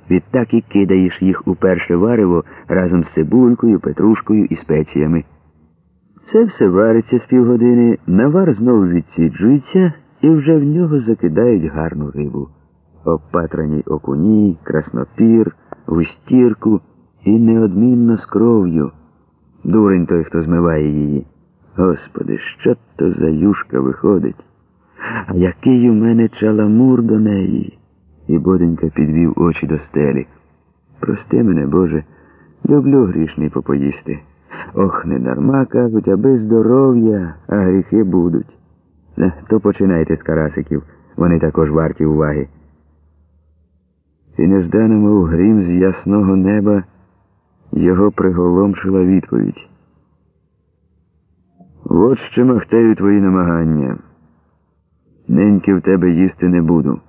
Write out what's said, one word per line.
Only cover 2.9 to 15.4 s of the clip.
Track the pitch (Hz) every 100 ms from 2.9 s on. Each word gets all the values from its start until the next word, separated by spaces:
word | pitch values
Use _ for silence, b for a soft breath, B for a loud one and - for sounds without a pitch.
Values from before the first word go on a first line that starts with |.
| 90
з | 82
цибулькою, | - 78 120 123 120 120 98
петрушкою | - 76 101 107 - 107
і | 98 80
спеціями. | - 78 78 71 78 82 76 _ _ _ _ _ _ _ _ _ -
Це | 220
все | 226 - 101
вариться | 90 110 113 110 123
з | -
півгодини, | 127 120 123 120 120 120 107 -
навар | 92 131 165 185
знову | 104 120 117 92
відсіджується, | 87 80 - 82 - 101 143 - 185 180 151 _ _
і | 151
вже | 160 143 160
в |
нього | 143 156 175 147
закидають | 113 110 87 78 120 107
гарну | 80 78 80 73 73
рибу. | 69 73 73 69 _ _ _ _ _
Обпатрані | - 80 - 87 80 - 78 76 -
окуні, | 78 - 69 95 107 104 78
краснопір, | - 78 76 58 67 - 113 113